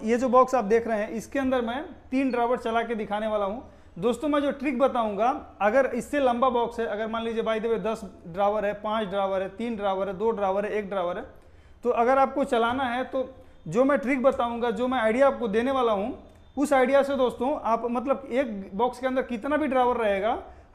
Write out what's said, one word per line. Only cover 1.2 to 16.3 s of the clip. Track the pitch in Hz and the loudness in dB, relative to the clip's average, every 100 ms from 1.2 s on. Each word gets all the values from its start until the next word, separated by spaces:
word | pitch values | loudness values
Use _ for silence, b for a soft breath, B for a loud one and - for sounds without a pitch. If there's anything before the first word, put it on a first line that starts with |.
| - 277 | -6 -4
अंदर | 262 254 | 0 0
मैं | 233 254 339 262 - | -2 -4 -8 -14 -4
तीन | 262 269 | 0 0
ड्रावर | 240 240 247 | 2 0 0
चला | 240 226 | 0 -2
के | 226 233 | -2 -4
दिखाने | 208 208 220 | -4 -4 -2
वाला | 214 196 | -2 -2
हूं। | 226 - B B - | -4 -10 B B -4
दोस्तों, | 208 233 302 | -2 0 0
मैं | 294 | 0
जो | 277 | 0
trick | 277 269 247 | -2 -2 2
बताऊंगा, | 269 247 220 196 233 285 - - | 2 2 -2 0 0 -2 -8 -2
अगर | 202 247 254 | 2 4 2
इससे | 240 - 285 | -2 -4 0
लंबा | 262 240 262 | 2 2 2
box | 247 233 233 | 2 -2 -2
है, | 226 | -4
अगर | 208 220 | -4 -4
मान | 226 | -4
लीजिए | 226 226 | -4 -2
by | 220 220 | -2 -2
the | 226 | 0
way | 226 | -2
दस | 190 220 196 - 175 | -2 -4 -8 -16 -12
ड्रावर | 165 202 214 202 | 0 0 2 -2
है, | |
पाँच | 208 214 220 208 | -4 -2 -2 -2
ड्रावर | 196 196 190 | -2 0 -2
है, | 190 | -4
तीन | 190 233 226 | -6 -6 -4
ड्रावर | 202 190 196 | -2 -2 -2
है, | 190 | -2
दो | 226 | -2
ड्रावर | 208 202 190 208 | 0 0 0 -2
है, | |
एक | 208 196 | -4 -4
ड्रावर | 196 175 180 | -2 -2 -4
है, | 277 - b b b b | -8 -16 b b b b
तो | 233 | -2
अगर | 233 240 269 | 2 4 4
आपको | 269 269 | 4 2
चलाना | 277 233 233 254 | 0 2 2 0
है | 262 240 254 | -2 -4 -4
तो | 269 254 - b b - | -4 -6 -8 b b -4
जो | 180 | 2
मैं | 269 277 | 2 2
trick | 208 277 | 0 2
बताऊंगा, | 254 254 240 233 240 | 2 2 0 -2 -2
जो | 208 254 | 0 -2
मैं | 254 | 0
idea | 220 226 277 | 2 4 4
आपको | - 233 | 4 0
देने | 208 247 | 0 0
वाला | 269 240 | 0 2
हूं, | 202 214 349 - | 0 -2 -6 -14